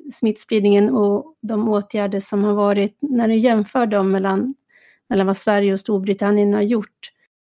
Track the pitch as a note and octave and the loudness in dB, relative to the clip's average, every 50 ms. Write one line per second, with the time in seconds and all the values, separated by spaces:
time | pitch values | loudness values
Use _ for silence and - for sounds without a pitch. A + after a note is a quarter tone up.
0 | - C#4+ - - A#3 A3 G#3+ - - - A3+ G#3+ G3 G3+ G3+ G3+ G#3 A3 C4 A3+ | -18 -18 -8 -2 -2 -2 -2 -2 -4 -2 0 2 4 4 4 4 4 4 2 2
1 | G#3 G3+ G3+ G#3 D4 - - _ - G#3+ A3+ G#3 A3+ A3 G#3+ G3+ G3+ - - G#3 | 2 0 0 -2 -4 -8 -14 _ -10 -6 -4 -2 -2 0 0 -2 -2 -4 -4 -4
2 | G3+ G3 G3+ G3 G3 - G#3+ G3+ G3+ G#3 G3+ G#3 G3+ G3+ G3+ G3+ G3+ G#3+ - _ | -4 -4 -4 -6 -6 -4 -2 0 0 0 0 0 0 0 0 0 -2 -4 -4 _
3 | D4 D4 B3+ A#3 A3+ A3 A3+ A3 A3+ B3 A3+ G#3+ G#3 - - C4 A#3+ G#3+ G#3 G3+ | -6 -4 -2 0 0 2 2 2 2 2 2 0 -2 -2 -2 -2 -2 0 0 0
4 | F#3+ F#3+ F#3+ F#3+ F#3+ G3 F#3+ G3 G#3 C4 C#4 - _ _ _ _ _ _ _ _ | 0 0 0 0 0 -2 -2 -2 -2 -4 -6 -10 _ _ _ _ _ _ _ _
5 | _ - A3+ G3 F#3+ F#3+ F#3+ - - A3 G#3 G3+ G3+ G3 F#3+ G3 - - G#3+ F#3+ | _ -4 -2 0 0 0 -2 -2 0 0 0 2 2 0 0 -2 -2 -4 -4 -2
6 | F#3+ G3+ F#3+ - G3+ G3+ G#3 G#3 G3+ G3+ G3+ G#3+ G3+ G#3 A#3+ G#3+ G3+ - _ _ | -2 -2 -2 -2 0 0 2 2 2 2 2 0 0 0 0 -2 -4 -6 _ _
7 | - - _ _ _ _ _ _ _ | -20 -20 _ _ _ _ _ _ _